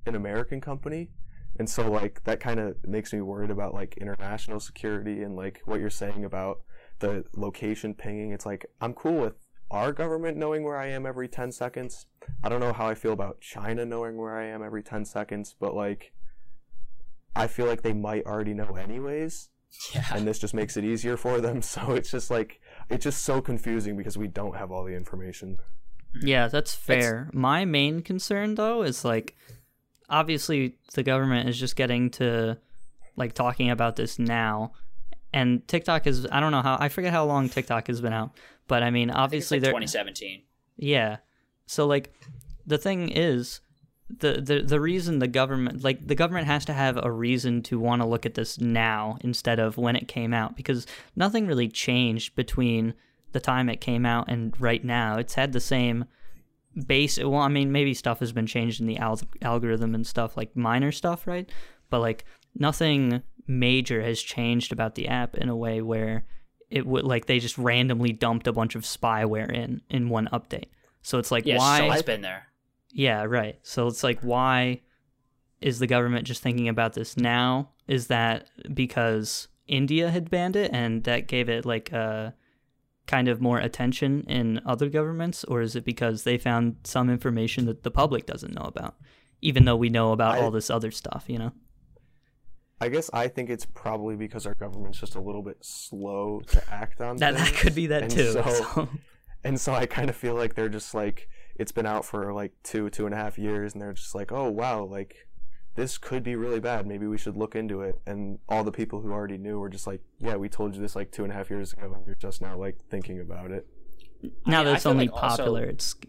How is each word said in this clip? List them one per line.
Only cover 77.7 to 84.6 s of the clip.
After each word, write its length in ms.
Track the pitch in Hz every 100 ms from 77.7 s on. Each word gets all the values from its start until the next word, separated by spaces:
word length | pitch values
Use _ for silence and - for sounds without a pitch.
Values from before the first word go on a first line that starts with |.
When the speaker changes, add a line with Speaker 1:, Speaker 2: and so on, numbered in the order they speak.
| _ -
Speaker 3:
Is 180 | 135 120
that 400 | 120 117 113 - - -
because 760 | 131 127 123 117 110 107 - - _ -
India 440 | 135 139 156 170
had 200 | 175 165
banned 260 | 180 180 196
it 140 | 202
and 300 | 123 117 113
that 220 | 113 120 -
gave 220 | 127 120
it, 160 | 117
like, 260 | 123 113 -
a 420 | 117 110 107 110 - _ _ _ _ _ _ -
kind 180 | 135 123
of 140 | 113
more 180 | 123 120
attention 640 | 117 - 123 - 139 143 -
in 320 | 127 117 113